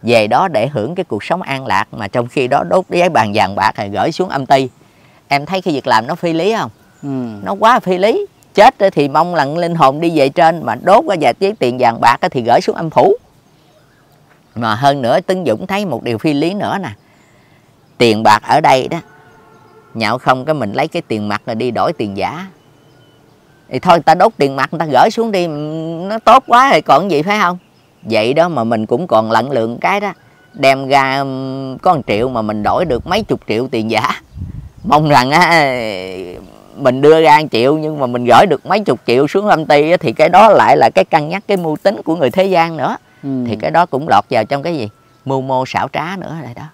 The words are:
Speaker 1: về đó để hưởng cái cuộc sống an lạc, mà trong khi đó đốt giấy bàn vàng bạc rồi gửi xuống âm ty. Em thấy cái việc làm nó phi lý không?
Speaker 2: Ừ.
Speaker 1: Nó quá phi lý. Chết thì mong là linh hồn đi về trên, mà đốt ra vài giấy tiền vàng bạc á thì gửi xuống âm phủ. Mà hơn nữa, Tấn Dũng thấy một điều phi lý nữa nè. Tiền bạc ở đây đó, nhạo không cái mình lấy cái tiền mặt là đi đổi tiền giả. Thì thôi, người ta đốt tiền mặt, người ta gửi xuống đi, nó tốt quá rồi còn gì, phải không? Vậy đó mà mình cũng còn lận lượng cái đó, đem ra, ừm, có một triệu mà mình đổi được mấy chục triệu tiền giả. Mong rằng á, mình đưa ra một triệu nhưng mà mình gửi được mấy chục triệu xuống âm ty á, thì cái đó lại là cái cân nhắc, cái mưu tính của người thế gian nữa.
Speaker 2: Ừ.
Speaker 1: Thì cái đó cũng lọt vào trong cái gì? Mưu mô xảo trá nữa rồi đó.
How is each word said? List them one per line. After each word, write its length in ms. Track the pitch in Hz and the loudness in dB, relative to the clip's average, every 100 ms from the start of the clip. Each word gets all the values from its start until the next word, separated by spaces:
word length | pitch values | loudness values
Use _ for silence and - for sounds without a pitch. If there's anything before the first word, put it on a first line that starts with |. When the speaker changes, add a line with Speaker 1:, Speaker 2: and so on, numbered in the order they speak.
Speaker 1:
về 240 | 107 117 107 | 2 2 4
đó 200 | 120 185 | 0 0
để 200 | 143 120 | 0 -2
hưởng 280 | 147 107 175 | -4 -6 -6
cái 80 | |
cuộc 200 | 180 107 | -6 -6
sống 180 | - 170 | -4 -6
an 240 | 185 135 131 | -4 -8 -2
lạc, 220 | 98 104 | -2 -2
mà 160 | 131 101 | -8 -6
trong 200 | 127 120 | -4 -4
khi 200 | - 123 | -4 0
đó 160 | 139 | -2
đốt 220 | - 180 180 | 0 -2 0
giấy 200 | 175 175 | 0 0
bàn 220 | 143 110 104 | 2 0 0
vàng 200 | 95 98 | -2 0
bạc 160 | 101 - | -2 -2
rồi 140 | 104 | -6
gửi 220 | 101 120 | -2 -4
xuống 180 | 160 180 | -2 -4
âm 160 | 139 131 | -4 0
ty. 240 | 139 131 _ _ _ _ _ _ | 0 0 _ _ _ _ _ _
Em 180 | 143 147 | -6 -4
thấy 160 | 190 | -6
cái 120 | 185 | -2
việc 140 | 143 127 | -4 0
làm 200 | 113 117 | 0 0
nó 80 | 170 | -6
phi 180 | 170 | -4
lý 220 | 160 180 220 | -2 -2 -2
không? 160 | 135 - _ _ | -6 -10 _ _
Speaker 2:
Ừ. 60 | 143 135 123 104 | -10 -8 -8 -10
Speaker 1:
Nó 100 | 92 | -8
quá 260 | 98 214 240 | 0 2 2
phi 180 | 185 180 | 0 0
lý. 280 | 202 320 403 _ _ | 0 0 -4 _ _
Chết 220 | - 220 - 196 | 4 4 4 0
thì 160 | 175 143 | 0 0
mong 280 | 147 170 170 | 0 0 0
là 100 | 139 | -2
linh 300 | 160 170 170 | -2 -4 2
hồn 260 | 139 143 | 2 2
đi 100 | 170 165 | -2 2
về 120 | 135 | 0
trên, 360 | - 165 170 131 | 4 2 2 -4
mà 100 | 113 | -4
đốt 300 | - 202 320 | 2 2 2
ra 100 | 190 | 0
vài 120 | 135 120 | 0 0
giấy 140 | 196 220 | -2 -2
tiền 180 | 127 123 | -4 0
vàng 220 | 120 117 | 0 2
bạc 160 | 117 120 | 2 2
á 80 | 185 | -2
thì 120 | 143 | -4
gửi 200 | 113 127 | 2 2
xuống 140 | 185 - | 0 -4
âm 140 | 165 | -2
phủ. 240 | - - 453 _ _ _ _ _ _ _ _ _ _ _ _ _ - | 2 2 0 _ _ _ _ _ _ _ _ _ _ _ _ _ -6
Mà 200 | 117 107 | -4 0
hơn 260 | 139 143 | 2 2
nữa, 180 | 120 156 | 0 0
Tấn 260 | 180 185 160 | 0 -4 -2
Dũng 220 | 107 185 | -4 -4
thấy 180 | 196 208 | -6 -6
một 180 | 120 | -6
điều 140 | 123 113 | -4 -2
phi 160 | 160 | -2
lý 200 | 143 160 | 0 -2
nữa 240 | 202 139 165 | -4 -4 -6
nè. 60 | 170 101 _ _ _ _ _ _ _ _ _ _ | -8 -14 _ _ _ _ _ _ _ _ _ _
Tiền 260 | 120 107 | 2 4
bạc 200 | 110 107 - | 4 2 2
ở 140 | 127 | 2
đây 260 | 156 135 127 | 4 2 0
đó, 100 | 165 - - _ _ _ _ _ - _ | -8 -10 -20 _ _ _ _ _ -20 _
nhạo 240 | 110 107 120 | -4 -2 0
không 280 | - 131 131 | 0 0 0
cái 80 | |
mình 200 | 156 107 | -4 -4
lấy 140 | 120 156 | -4 -4
cái 140 | 175 - | -6 -6
tiền 200 | 110 104 | -6 -4
mặt 140 | 104 - | -6 -6
là 80 | |
đi 180 | 113 123 | -4 -4
đổi 220 | 110 107 | -2 -2
tiền 240 | 170 110 98 | -2 -6 -4
giả. 300 | 92 143 190 170 _ _ _ _ _ _ _ _ _ _ _ | -6 -8 -16 _ _ _ _ _ _ _ _ _ _ _ _
Thì 100 | 131 | -6
thôi, 180 | - 170 | 2 2
người 60 | |
ta 120 | 147 165 | 4 4
đốt 180 | 208 - | 2 2
tiền 180 | 139 135 | -2 -2
mặt, 140 | 135 | -6
người 60 | 160 | -4
ta 60 | 165 | 0
gửi 240 | 123 190 | 2 2
xuống 200 | 220 226 | 2 -2
đi, 160 | 196 175 147 151 160 160 165 190 | -2 -2 -4 -8 -8 -8 -8 -8
nó 120 | 220 | -4
tốt 240 | - 247 - | 4 4 6
quá 240 | 240 269 | 4 4
rồi 100 | 180 | 2
còn 300 | - 143 196 | 4 2 2
gì, 100 | 151 | -2
phải 180 | 160 214 | 0 0
không? 180 | 180 180 _ _ _ _ | 0 -4 _ _ _ _
Vậy 320 | - 110 110 | -2 0 0
đó 160 | 143 180 | 2 0
mà 140 | 151 | 0
mình 220 | 113 117 110 | -2 -2 -2
cũng 220 | 120 113 | -4 0
còn 240 | 113 110 | 0 2
lận 180 | 113 123 | 0 0
lượng 280 | 135 113 120 | -2 -4 -4
cái 180 | 175 196 | -4 -4
đó, 140 | 202 170 _ _ _ | -4 -10 _ _ _
đem 340 | - 135 135 135 | -2 0 0 0
ra, 300 | 139 135 135 | 0 2 -2
ừm, 580 | 139 131 135 135 135 127 | -4 -6 -8 -8 -10 -4
có 160 | 190 | 0
một 80 | 170 - | 0 0
triệu 220 | 107 127 | -2 -2
mà 120 | 120 | -2
mình 220 | 107 107 | -4 -4
đổi 220 | 104 101 175 | -2 -2 -2
được 220 | 120 - | -4 -2
mấy 160 | 190 | -4
chục 180 | 208 127 - | -2 -6 -4
triệu 200 | 107 131 | -6 -4
tiền 240 | 117 110 | -4 -2
giả. 300 | 110 123 - _ - - - - - | -2 -2 -6 _ -16 -14 -14 -18 -14
Mong 260 | - 151 156 | 0 0 4
rằng 220 | 143 127 | 2 4
á, 440 | 151 175 165 143 123 113 95 92 92 90 - 95 53 50 85 | 2 4 4 2 -2 -6 -6 -8 -10 -12 -14 -18 -20 -20 -2
mình 260 | 135 127 | -2 4
đưa 200 | 143 160 | 4 6
ra 180 | 160 151 | 6 4
một 60 | 151 | 2
triệu 260 | 113 123 156 | 0 2 2
nhưng 220 | 156 151 | -2 -4
mà 80 | 127 | -4
mình 180 | 120 120 | -2 4
gửi 200 | 117 185 | 4 6
được 200 | 151 131 | 0 -2
mấy 140 | 196 | -4
chục 200 | 202 127 - | -2 -4 0
triệu 200 | 120 147 | 0 2
xuống 200 | 185 208 | 0 0
âm 180 | 160 143 | 0 2
ty 260 | 147 151 | 2 4
á, 60 | 175 | 0
thì 160 | 143 | 0
cái 160 | 113 156 | 0 4
đó 200 | 185 220 | 6 6
lại 280 | 165 110 147 | 8 6 6
là 120 | 120 - | 4 2
cái 100 | 190 | 2
cân 240 | 160 147 | 0 -2
nhắc, 140 | 185 - | -8 -4
cái 100 | 202 | -2
mưu 200 | 165 151 | -2 -2
tính 180 | 196 220 180 | -2 -2 -6
của 100 | 165 | -2
người 160 | 135 | 0
thế 140 | 147 190 | 2 2
gian 320 | 180 165 160 | 2 0 -2
nữa. 200 | 139 233 _ _ | -6 -6 _ _
Speaker 2:
Ừ. 60 | 139 131 120 | -8 -6 -4
Speaker 1:
Thì 80 | 107 | -4
cái 160 | 107 | -2
đó 140 | 160 175 | 0 0
cũng 220 | 131 156 | -2 0
lọt 140 | 104 - | 0 2
vào 160 | 120 110 | -2 -2
trong 180 | 139 | -4
cái 140 | 147 165 | -4 -6
gì? 120 | 107 _ _ _ 135 | -6 _ _ _ -6
Mưu 160 | 135 | -4
mô 240 | 131 131 131 | -2 -4 -2
xảo 220 | - 117 | -4 -4
trá 220 | - 156 190 | -6 -8 -10
nữa 200 | - 160 | -12 -12
rồi 100 | 123 120 | -14 -16
đó. 80 | 143 | -20